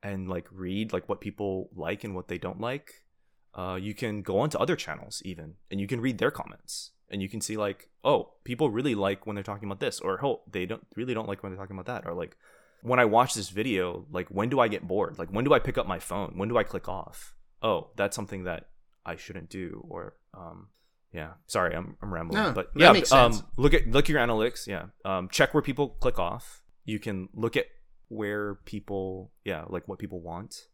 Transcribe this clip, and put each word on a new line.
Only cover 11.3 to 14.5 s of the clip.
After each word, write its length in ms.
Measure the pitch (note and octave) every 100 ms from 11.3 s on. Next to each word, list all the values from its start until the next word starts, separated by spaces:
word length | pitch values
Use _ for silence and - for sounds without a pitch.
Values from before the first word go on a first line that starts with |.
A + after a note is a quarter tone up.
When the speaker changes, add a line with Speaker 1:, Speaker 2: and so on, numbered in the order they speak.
| G2
Speaker 1:
when 80 | G2+
they're 100 | F#2
talking 140 | F#2+ F#2+
about 60 | F2+
that," 240 | A#2 E2+
or, 60 | F2
like, 200 | E2 _ _ _ _ _
"When 180 | A#2 B2
I 60 | A#2
watch 300 | A2 B2+ -
this 140 | F#2+
video, 580 | F#2+ B2 G2 F2+ F2 D2
like, 200 | F2 F#2
when 200 | F#2+
do 100 | A#2